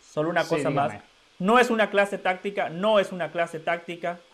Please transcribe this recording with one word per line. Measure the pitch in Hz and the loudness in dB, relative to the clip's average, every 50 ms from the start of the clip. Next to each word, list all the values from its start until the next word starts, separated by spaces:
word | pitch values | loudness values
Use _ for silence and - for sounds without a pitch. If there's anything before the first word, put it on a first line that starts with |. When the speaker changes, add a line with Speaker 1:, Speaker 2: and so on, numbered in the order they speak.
Speaker 1:
solo | _ - - 156 151 165 | _ -8 -4 -4 -2 0
una | 175 170 160 | 0 0 0
Speaker 2:
Sí, | - | 0
Speaker 1:
cosa | 165 151 147 160 | 0 0 0 0
más. | 143 143 143 - | 0 0 0 0
Speaker 2:
dígame. | 107 101 - _ _ _ _ _ _ - | -2 -6 -14 _ _ _ _ _ _ -4
Speaker 1:
No | 180 196 233 247 | 0 4 4 4
es | 247 247 | 4 4
una | 226 220 208 202 | 4 2 0 2
clase | 202 202 202 196 202 185 | 2 2 2 2 0 -2
táctica, | - 185 185 180 - 202 196 196 175 - | -2 -2 -2 -2 -4 -6 -4 -4 -4 -4
no | 156 170 196 220 220 202 | -4 -2 0 4 4 4
es | 190 190 190 | 4 2 -2
una | 180 165 147 | -6 -6 -4
clase | 156 170 170 165 - 151 | -2 -2 -2 -2 -4 -6
táctica. | 156 175 170 175 175 - 170 165 - 170 175 170 - _ | -4 -4 -4 -4 -4 -10 -10 -8 -6 -6 -6 -8 -12 _